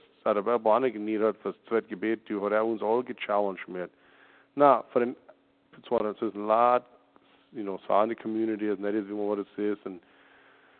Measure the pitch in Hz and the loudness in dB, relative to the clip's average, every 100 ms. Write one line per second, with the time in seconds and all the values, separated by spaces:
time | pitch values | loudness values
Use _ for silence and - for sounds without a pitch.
0 | _ _ 117 104 101 120 110 113 131 107 | _ _ -2 0 0 0 4 4 2 -2
1 | 107 107 110 98 101 - - 113 - 95 | -4 0 0 -2 -6 -10 -2 -2 -2 -6
2 | 110 110 - 104 101 107 110 110 104 120 | -4 -4 -4 -4 0 0 0 -2 -2 -2
3 | 123 110 - 104 101 90 - 90 87 _ | -2 -8 -2 0 0 -4 -10 -10 -10 _
4 | _ _ _ - _ 143 143 120 - 120 | _ _ _ -20 _ 4 6 6 2 0
5 | 120 - - - _ _ _ - - 117 | 0 -4 -16 -20 _ _ _ -16 -4 -2
6 | 107 101 113 101 107 110 120 123 - _ | -2 -4 -6 -4 0 4 4 4 0 _
7 | _ _ _ _ _ 123 101 92 - 98 | _ _ _ _ _ -10 -8 -6 0 2
8 | 110 113 113 110 110 104 107 95 104 107 | 2 -2 -4 -2 -2 -2 -2 -2 -2 -2
9 | 98 104 104 104 98 - 104 101 98 87 | -4 -4 -4 -4 -6 -4 -4 -4 -8 -14
10 | _ _ _ _ _ _ _ _ | _ _ _ _ _ _ _ _